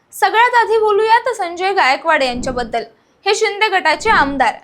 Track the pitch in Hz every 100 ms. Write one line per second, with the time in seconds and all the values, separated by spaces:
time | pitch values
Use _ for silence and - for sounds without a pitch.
0 | _ - 392 415 480 480 427 453 427 415
1 | 440 466 480 453 349 339 381 381 269 277
2 | 330 311 262 240 269 247 233 226 220 _
3 | _ _ 392 415 427 403 427 370 320 -
4 | 440 392 285 277 233 -